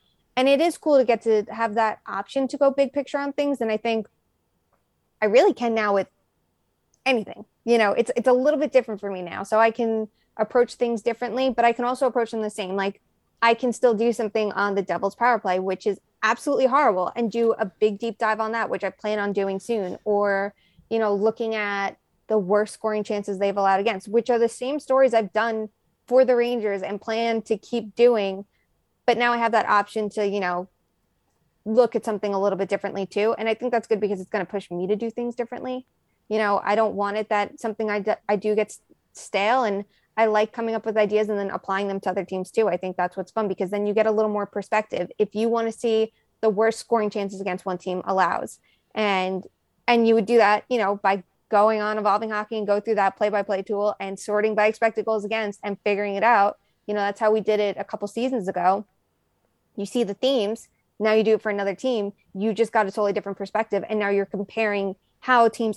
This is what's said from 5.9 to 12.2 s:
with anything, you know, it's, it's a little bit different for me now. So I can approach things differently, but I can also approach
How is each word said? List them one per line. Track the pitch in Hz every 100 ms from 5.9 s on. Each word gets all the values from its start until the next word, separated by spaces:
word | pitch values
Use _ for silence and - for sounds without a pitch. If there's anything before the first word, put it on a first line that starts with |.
with | 202 185 _ _ _ _ _ _ _ _ _ -
anything, | 254 196 - 214 _
you | - 233
know, | 208
it's, | - 220 -
it's | 247
a |
little | 254 262 294
bit | 302
different | 262 240 202
for | 202
me | 190
now. | 175 -
So | 202 220
I | 226
can | 226 226 220 214 _ _ -
approach | 214 254 240
things | - 240 233
differently, | 233 226 247 226 262
but | 240
I | 233
can | 233
also | 240 254 262
approach | 247